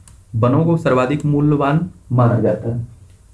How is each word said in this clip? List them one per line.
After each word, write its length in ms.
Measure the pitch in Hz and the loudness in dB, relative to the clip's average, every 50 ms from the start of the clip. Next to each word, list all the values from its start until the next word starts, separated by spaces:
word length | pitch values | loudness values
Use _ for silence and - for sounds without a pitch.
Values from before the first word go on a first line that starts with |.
| - - - - - - - | -20 -20 -20 -20 -14 -8 -2
वनों 280 | 110 120 123 139 156 165 | 0 0 2 2 2 2
को 120 | 170 165 | 0 0
सर्वाधिक 480 | 165 - 139 127 127 123 120 147 147 - | 0 0 0 0 2 0 0 -2 -2 -2
मूल्यवान 680 | 147 143 143 147 147 147 143 139 139 147 165 175 - - - - - | -2 0 2 2 2 2 2 0 0 0 0 -2 -4 -10 -14 -8 -2
माना 280 | 123 123 120 - 107 107 | 0 2 2 2 2 0
जाता 360 | 107 - - - - 117 120 | 0 -2 -2 -4 -4 -6 -6
है। 100 | - - - - - - - - - _ - | -6 -8 -10 -14 -20 -20 -20 -20 -20 _ -20